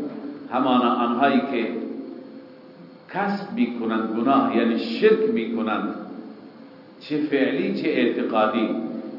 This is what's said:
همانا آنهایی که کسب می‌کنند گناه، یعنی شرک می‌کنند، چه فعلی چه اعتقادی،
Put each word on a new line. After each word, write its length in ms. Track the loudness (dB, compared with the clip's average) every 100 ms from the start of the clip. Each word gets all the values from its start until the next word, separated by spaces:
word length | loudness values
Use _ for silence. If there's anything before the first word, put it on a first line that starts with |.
| -6 -8 -12 -12 -6
همانا 400 | 0 2 4 4 2
آنهایی 460 | 0 2 4 4 2
که 200 | -2 -2 -4 -8 -8 -10 -12 -16 -18 -18 -20 -20 -20 -20 -20 -10
کسب 400 | -4 -2 -4 -4 -2
می‌کنند 600 | 0 0 -2 -2 -2 0
گناه، 380 | 2 4 4 2
یعنی 220 | 2 2
شرک 500 | -2 4 6 6 4
می‌کنند، 600 | 0 -2 -2 -2 -2 -2 -6 -10 -12 -14 -16 -18 -20 -20 -20 -20 -16
چه 180 | -4 -2
فعلی 640 | 2 2 2 2 0 0
چه 60 | 0
اعتقادی، 840 | 2 2 2 0 2 2 2 0 0 -4 -6 -8